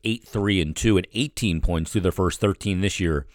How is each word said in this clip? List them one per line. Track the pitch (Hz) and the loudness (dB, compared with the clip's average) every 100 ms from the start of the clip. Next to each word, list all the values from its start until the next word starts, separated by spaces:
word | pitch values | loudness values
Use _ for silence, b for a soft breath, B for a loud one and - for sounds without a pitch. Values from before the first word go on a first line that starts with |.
eight | 110 117 - | -6 -6 -6
three | 110 101 98 | -2 2 2
and | 78 | 0
two | - 113 95 | 0 4 4
and | - | 2
eighteen | 113 147 - 107 80 | -4 -4 -2 -2 0
points | 87 82 80 | 0 -2 -2
through | 107 | 0
their | 90 | 0
first | - 90 - | 0 -2 0
thirteen | 101 92 104 92 | -2 0 -4 -2
this | 98 - | -2 0
year, | 85 73 - | 0 -2 -4